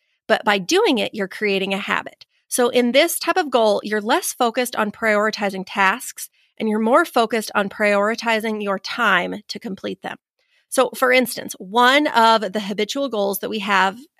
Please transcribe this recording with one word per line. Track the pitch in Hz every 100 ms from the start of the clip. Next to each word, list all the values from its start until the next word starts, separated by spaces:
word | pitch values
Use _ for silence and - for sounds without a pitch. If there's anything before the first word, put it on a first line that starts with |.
| _ _ -
But | 220
by | 214 208
doing | 175 359 453 233
it, | 196
you're | 208 190
creating | - 208 196 190
a | 190
habit. | 202 185 - - - _ -
So | - 240
in | 247 240
this | 277 339 -
type | 339 349
of | 302
goal, | 247 220 202
you're | 208 214
less | 208 330 -
focused | - 240 254 247 -
on | 214
prioritizing | - 220 208 214 - 202 190 185
tasks | 214 190 240 - - - _ _ -
and | 220
you're | 214
more | 220 294 330
focused | 247 220 233 -
on | 214 196
prioritizing | - 208 202 208 226 233 220 220 214
your | 202 190
time | - - 220 180 185 202 -
to | 202
complete | 233 190 208 185
them. | 196 - _ _ _ _ -
So | - 247 -
for | 254
instance, | 254 247 - - -
one | 190 233 247 285 302
of | 233 226 220 202
the | 214
habitual | 196 196 214 277 277
goals | 214 196 196
that | 175
we | 214
have | 202 190 190 226 302